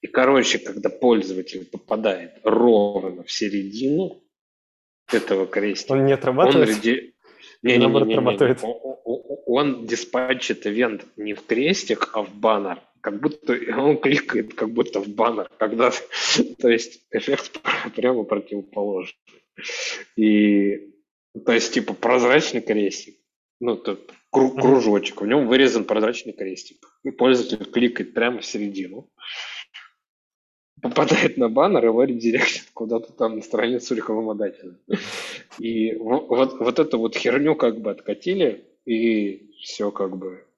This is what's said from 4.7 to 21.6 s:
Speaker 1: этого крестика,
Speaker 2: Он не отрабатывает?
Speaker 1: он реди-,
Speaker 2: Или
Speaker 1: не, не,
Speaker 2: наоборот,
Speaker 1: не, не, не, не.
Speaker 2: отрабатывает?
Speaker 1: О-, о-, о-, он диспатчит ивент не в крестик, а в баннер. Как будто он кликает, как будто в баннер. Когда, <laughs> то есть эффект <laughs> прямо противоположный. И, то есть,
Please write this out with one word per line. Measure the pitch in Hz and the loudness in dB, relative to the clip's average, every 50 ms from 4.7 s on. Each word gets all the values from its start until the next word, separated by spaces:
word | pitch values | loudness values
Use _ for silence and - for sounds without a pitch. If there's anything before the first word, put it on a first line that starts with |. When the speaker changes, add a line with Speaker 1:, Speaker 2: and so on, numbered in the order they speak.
| _ _ _ _ _ _ _ _ - | _ _ _ _ _ _ _ _ -2
Speaker 1:
этого | 110 - - 101 95 95 | -2 0 0 0 0 0
крестика, | 92 - 101 101 104 95 - - - 135 | -2 -2 -2 -2 -2 -4 -6 -4 -2 0
Speaker 2:
Он | 135 135 | 2 4
не | 139 139 | 4 2
отрабатывает? | 131 - 131 127 135 175 127 143 160 151 110 | 2 0 -2 2 4 4 6 6 6 6 4
Speaker 1:
он | 110 | 4
реди-, | 104 - 117 123 - - - _ _ _ - _ _ - - - _ - | 0 2 0 0 0 -2 -10 _ _ _ -20 _ _ -20 -20 -20 _ 0
Speaker 2:
Или | 120 123 123 | 2 4 6
Speaker 1:
не, | |
не, | 117 | 6
Speaker 2:
наоборот, | 113 117 - - 110 | 6 6 4 4 4
Speaker 1:
не, | 113 113 | 2 2
не, | 127 | 2
не, | 123 110 98 | 0 2 4
не. | 147 120 | 4 4
Speaker 2:
отрабатывает? | 127 - - | 4 0 -2
Speaker 1:
О-, | 110 123 | -8 -8
о-, | - - 135 131 - _ | -8 -10 -12 -12 -10 _
о-, | - 117 - - - 139 - - | -6 -6 -6 -6 -12 -14 -10 -2
он | - 117 131 147 147 131 117 113 | 0 2 2 2 0 -2 -4 -6
диспатчит | 110 117 113 - - - 123 127 127 131 127 - - 107 - - | -6 -6 -6 -6 -4 -4 -4 0 0 -2 -2 -2 -6 -6 -4 -4
ивент | 107 104 110 127 117 110 95 - - _ | -4 0 0 0 0 0 -6 -12 -16 _
не | - 104 104 104 | -12 -8 -8 -8
в | 101 - | -10 -4
крестик, | _ 120 113 135 156 196 - - - 117 - - - - | _ -2 0 2 0 0 -2 -2 -4 -2 -2 -2 -4 -4
а | 110 104 | -6 -6
в | 101 101 | -6 -8
баннер. | 104 104 110 110 101 101 95 90 - _ _ _ _ - | -2 0 2 2 2 0 -4 -8 -10 _ _ _ _ -8
Как | 107 101 104 | -8 -8 -2
будто | 123 151 - - - 113 123 120 - - 113 120 | -4 -4 -4 -4 -4 -4 -2 -2 -2 -4 -2 2
он | 135 143 147 135 | 4 2 2 4
кликает, | - 135 143 147 - - - 113 110 107 - | 2 2 0 0 0 -2 -2 -4 -4 -4 -4
как | - 110 107 | -6 -6 -4
будто | 113 120 120 - - 101 | 0 -2 -2 0 -2 -6
в | 98 104 | -6 -6
баннер. | 104 101 113 117 117 104 92 - _ _ | -2 0 0 0 0 -2 -6 -10 _ _
Когда, | 110 107 110 113 131 123 - - - - - - - | -4 -2 0 2 2 2 2 -2 -10 -10 -8 -6 -2
<laughs> | - - 151 - - - _ | 0 0 0 0 -2 -4 _
то | - 123 | 2 4
есть | 117 113 - - - - _ _ - | 4 4 0 -6 -14 -20 _ _ -6
эффект | 110 - - 139 135 - - _ - _ | -4 -2 -2 -2 -2 -4 -10 _ -10 _
<laughs> | - - - - 117 - | -4 -4 -4 -4 -8 -6
прямо | - 110 123 127 120 104 | 0 0 2 2 0 0
противоположный. | - 107 104 98 - 107 101 95 - - 107 101 104 101 92 90 90 - _ _ _ _ _ _ _ _ - - - - - - - - - - _ _ | -2 -2 -4 -4 -6 -8 -10 -10 -8 -6 -4 -4 -2 -2 -4 -6 -8 -14 _ _ _ _ _ _ _ _ -16 -12 -10 -10 -8 -8 -8 -8 -10 -14 _ _
И, | - 110 107 104 104 104 104 104 101 101 101 101 - - - _ _ _ _ _ _ _ _ _ 107 - | 2 4 6 6 6 6 6 6 4 4 2 0 -4 -8 -18 _ _ _ _ _ _ _ _ _ -6 0
то | - 117 | 2 2
есть, | 113 | 2